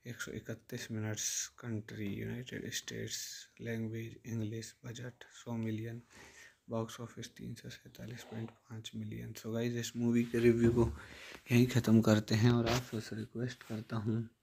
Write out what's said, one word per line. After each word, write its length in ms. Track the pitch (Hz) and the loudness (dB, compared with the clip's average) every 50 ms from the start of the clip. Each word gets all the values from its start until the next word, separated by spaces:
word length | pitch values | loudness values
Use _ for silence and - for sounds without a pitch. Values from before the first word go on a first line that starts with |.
| _ 120 | _ -12
एक 140 | 117 - | -10 -10
सौ 100 | - - | -8 -8
इकतीस 600 | - - - - 120 - _ _ - 117 - - | -8 -10 -8 -10 -10 -12 _ _ -10 -10 -8 -6
मिनट्स। 560 | 113 110 107 107 107 104 - - - - - - _ - | -4 -4 -2 -2 -4 -4 -4 -4 -2 -4 -6 -6 _ -12
कंट्री 480 | - 120 113 107 110 110 - - 107 101 | -8 -6 -6 -6 -6 -8 -8 -6 -6 -4
यूनाइटेड 640 | 101 110 110 110 117 120 127 123 113 110 - - - | -4 -4 -6 -6 -6 -8 -8 -8 -10 -8 -8 -6 -6
स्टेट्स, 480 | - - - 120 110 113 110 - - - - - - - - _ - | -6 -8 -6 -8 -8 -6 -6 -6 -8 -8 -10 -12 -14 -16 -20 _ -12
लैंग्वेज 560 | 117 117 113 113 113 110 110 113 113 113 - - _ 117 113 | -8 -6 -4 -4 -4 -6 -6 -8 -8 -10 -12 -14 _ -6 -4
इंग्लिश, 400 | 113 107 104 113 113 110 - - _ - | -4 -4 -4 -6 -8 -10 -12 -16 _ -14
बजट 380 | 127 113 120 120 123 - _ - - - - - | -14 -12 -10 -12 -12 -14 _ -20 -20 -20 -16 -10
सौ 140 | 123 120 113 | -6 -4 -4
मिलियन, 440 | 113 113 110 107 110 117 113 120 120 _ - - - - - - - - _ _ _ - | -2 -2 -4 -4 -6 -8 -10 -12 -14 _ -20 -20 -20 -20 -20 -20 -20 -20 _ _ _ -4
बॉक्स 300 | 117 113 113 113 - - | -4 -4 -2 -4 -6 -12
ऑफिस 340 | 120 113 - - 117 - _ - | -12 -12 -12 -12 -14 -14 _ -12
तीन 160 | 110 117 120 - | -12 -10 -12 -10
सौ 80 | - 123 | -12 -16
सैंतालीस 540 | - - _ 127 - - 117 113 120 120 - - | -16 -16 _ -20 -16 -14 -12 -12 -12 -12 -12 -12
पॉइंट 180 | 110 113 113 113 | -8 -8 -8 -8
पाँच 420 | - _ _ _ 117 113 110 - - | -10 _ _ _ -12 -12 -12 -10 -8
मिलियन। 380 | 110 110 107 110 117 117 113 110 | -8 -8 -8 -8 -8 -10 -10 -12
So 200 | - - 110 113 | -10 -8 -4 -2
गाइस, 220 | 117 117 120 120 120 117 | 0 0 0 0 -2 -4
इस 100 | 113 - | -4 -4
मूवी 280 | 120 120 117 117 120 117 117 | 0 2 4 6 4 4 4
के 80 | - 117 | 2 6
रिव्यू 320 | 117 120 117 117 117 117 117 | 8 8 8 8 6 6 6
को 180 | 120 117 113 - - - - - - - - - - _ - | 6 4 2 2 -6 -12 -16 -16 -16 -16 -16 -16 -18 _ 4
यहीं 160 | 123 120 123 123 - | 8 8 8 8 6
ख़त्म 260 | 120 110 - 110 113 | 2 6 8 8 8
करते 340 | 110 - 107 107 110 - 113 | 10 8 6 6 6 2 2
हैं 160 | 107 110 120 | 6 6 6
और 160 | 120 120 117 113 | 6 6 4 2
आपसे 460 | 117 127 123 - - 110 104 - 107 | 2 0 0 -2 -6 -6 -6 -6 -8
रिक्वेस्ट 480 | 110 110 - _ 113 120 123 123 - - - | -8 -10 -8 _ -6 -6 -6 -6 -10 -10 -8
करता 260 | 113 107 110 - 120 110 104 113 | -8 -8 -6 -4 -4 -2 0 0
हूँ 220 | 107 113 113 117 _ _ | 0 0 -2 -4 _ _